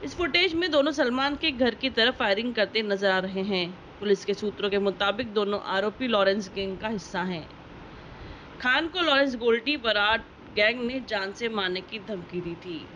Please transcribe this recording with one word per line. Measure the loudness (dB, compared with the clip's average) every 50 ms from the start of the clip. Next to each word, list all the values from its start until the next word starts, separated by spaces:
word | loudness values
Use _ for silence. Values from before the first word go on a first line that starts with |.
| -8
इस | -10 -4
फुटेज | -2 -4 0 2 4 2 4 2
में | 0 0 2
दोनों | 4 4 4 4 4
सलमान | 2 2 2 2 2 0 0 0
के | 0 -2 -2
घर | 0 2 2 2 2
की | 0 -4 -4
तरफ | 2 4 2 2 2 2
फायरिंग | 2 2 2 2 0 -2 2
करते | 0 0 2 2 -2 0
नजर | 0 0 2 2 2
आ | 2 2
रहे | 0 -2 -2 -2 -2
हैं। | 0 0 0 0 -2 -6 -12 -16 -18 -14 -6
पुलिस | 2 2 2 2 2
के | -4 -4
सूत्रों | -2 -2 -4 -4 -2 -2 0
के | 2 2
मुताबिक | 2 2 2 2 2 0 2 0 -4 -2 0
दोनों | 0 0 2 0 -2 -2
आरोपी | -2 -2 0 0 0 -2 -2 -2
लॉरेंस | 2 4 4 6 4 4 2 0 -6 -6
गैंग | -6 -6 -6 -6 -6
का | -4 -4
हिस्सा | -4 -4 -6 -6 -4 -4 -2
हैं। | -2 -4 -6 -8 -12 -16 -18 -18 -18 -18 -18 -18 -16 -18 -18 -18 -18 -16 -16 -14 -14 -14 -16 -16 -18 -14 -4
खान | 0 2 2 4 2 0
को | 0 0 2
लॉरेंस | 4 6 6 4 4 2
गोल्टी | 0 4 4 4 4 4 0 -2
बराड | 0 2 2 2 4 4 4 4 2 0 -6 -18 -20 -18 -8 0
गैंग | 4 4 4 4 2
ने | -2 -2 -2 -4 -4 -2
जान | -2 -2 -2 -4 -6
से | -4 -4 -2
मारने | 0 0 0 0 -2 -2 -6
की | -8 -12 -12
धमकी | -8 -8 -8 -8 -8 -6 -6 -6
दी | -6 -6 -8
थी। | -8 -10 -10 -10 -10 -10 -14 -16